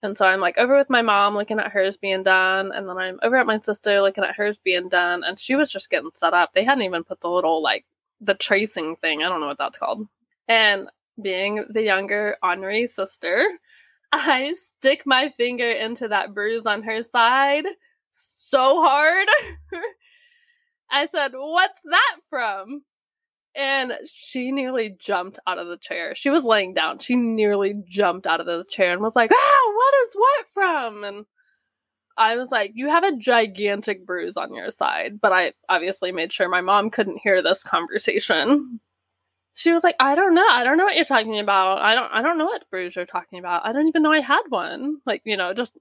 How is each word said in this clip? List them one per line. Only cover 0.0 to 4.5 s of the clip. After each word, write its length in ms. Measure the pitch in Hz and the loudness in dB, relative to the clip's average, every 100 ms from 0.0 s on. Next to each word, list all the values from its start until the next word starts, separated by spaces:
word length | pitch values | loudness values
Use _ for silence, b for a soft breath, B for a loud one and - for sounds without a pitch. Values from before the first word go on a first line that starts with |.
And 160 | 208 202 | -8 2
so 80 | 190 | 2
I'm, 140 | 190 | 4
like, 180 | 180 - | 0 0
over 200 | 240 277 | 4 4
with 120 | 277 | 4
my 120 | 254 | 2
mom 340 | 233 202 202 208 | 2 2 2 0
looking 240 | 214 214 | -4 -4
at 140 | 208 | -4
hers 240 | 208 190 190 | 0 -2 -2
being 260 | 196 190 | -4 -2
done. 480 | 190 185 185 190 196 | 2 4 4 0 -4
And 160 | - 196 | -8 -10
then 100 | 185 | -8
I'm 220 | 185 185 | -8 -2
over 140 | 233 254 | 0 2
at 100 | 226 | 2
my 140 | 214 | 0
sister 400 | 214 202 214 202 | -2 -4 0 2
looking 240 | 196 190 | 2 0
at 140 | 185 - | -4 -2
hers 200 | 208 | -4